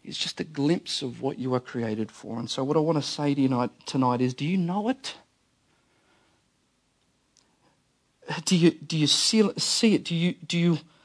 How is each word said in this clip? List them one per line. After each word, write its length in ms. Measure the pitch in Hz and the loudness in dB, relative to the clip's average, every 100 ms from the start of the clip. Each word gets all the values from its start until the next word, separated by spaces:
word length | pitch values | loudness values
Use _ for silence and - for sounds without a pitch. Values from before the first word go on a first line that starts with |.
It's 160 | - - | -12 -8
just 220 | - - | -8 -6
a 40 | |
glimpse 560 | 156 151 143 175 - - | -10 -2 0 0 -2 -8
of 220 | 131 117 | -6 -6
what 160 | 131 - | -6 -4
you 160 | 127 | -2
are 60 | 127 | -2
created 500 | 123 127 117 107 107 | -4 -6 -4 -4 -6
for. 280 | - 110 117 | -8 -12 -10
And 120 | 117 | -8
so 140 | - | -6
what 120 | 135 151 | 0 0
I 40 | |
want 180 | 156 156 | 2 0
to 100 | 135 | -2
say 260 | - 147 | -4 -2
to 60 | 143 | 2
you 80 | 135 | 2
tonight, 220 | 127 123 _ - | 2 -2 _ -6
tonight 340 | 135 131 123 | 0 2 2
is, 140 | 127 | -2
do 100 | 127 | -2
you 140 | 143 190 | -2 -2
know 300 | 170 190 214 | -2 -2 -4
it? 260 | 262 - - _ _ _ _ _ _ _ _ _ _ _ _ _ _ _ _ _ _ _ _ _ _ _ _ _ _ _ _ _ _ - - | -4 -8 -16 _ _ _ _ _ _ _ _ _ _ _ _ _ _ _ _ _ _ _ _ _ _ _ _ _ _ _ _ _ _ -10 -8
Do 100 | - | 2
you, 180 | 180 170 | 6 6
do 260 | - 147 160 | 4 -4 0
you 80 | 147 | 2
see, 420 | - - 220 208 - | 2 2 4 2 0
see 380 | - - 226 | -2 2 4
it? 100 | 185 | 4
Do 100 | - | 0
you, 180 | 170 175 - - | 0 0 -2 -4
do 120 | 170 | 0
you 200 | 175 160 - _ | 2 2 -2 _